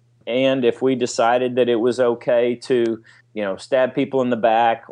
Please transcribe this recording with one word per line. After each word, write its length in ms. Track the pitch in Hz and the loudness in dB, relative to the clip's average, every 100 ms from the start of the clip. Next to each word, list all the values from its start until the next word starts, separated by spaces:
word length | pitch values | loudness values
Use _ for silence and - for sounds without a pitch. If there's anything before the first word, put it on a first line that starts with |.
| _ _ - | _ _ -6
and 380 | 123 135 135 | -2 0 2
if 180 | 120 - | 0 0
we 140 | 131 127 | 0 0
decided 600 | 120 - 117 127 127 123 | -2 0 2 2 0 0
that 140 | 123 | 2
it 80 | 117 | 2
was 220 | 123 113 | 0 0
okay 560 | 120 120 - 123 120 120 | 0 0 0 0 0 -2
to 480 | - 127 117 113 - - _ 107 | -2 0 0 -4 -10 -20 _ -8
you 60 | |
know, 120 | 101 95 | -6 -6
stab 380 | - 131 127 | -2 0 0
people 300 | 135 131 135 | 0 -2 0
in 80 | 123 | 0
the 40 | 120 | 0
back 480 | 113 110 117 113 - | 2 4 2 0 -4